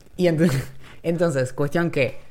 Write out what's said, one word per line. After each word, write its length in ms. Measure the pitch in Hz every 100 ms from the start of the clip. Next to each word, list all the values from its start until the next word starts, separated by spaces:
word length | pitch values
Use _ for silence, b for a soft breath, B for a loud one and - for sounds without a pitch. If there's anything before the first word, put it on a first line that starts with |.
| - -
Y 80 | 175
entonces, 440 | 156 175 131 - - -
<laughs> 180 | -
entonces, 500 | 165 170 170 139 127
cuestión 380 | - 143 170 170
que 260 | 143 117 - -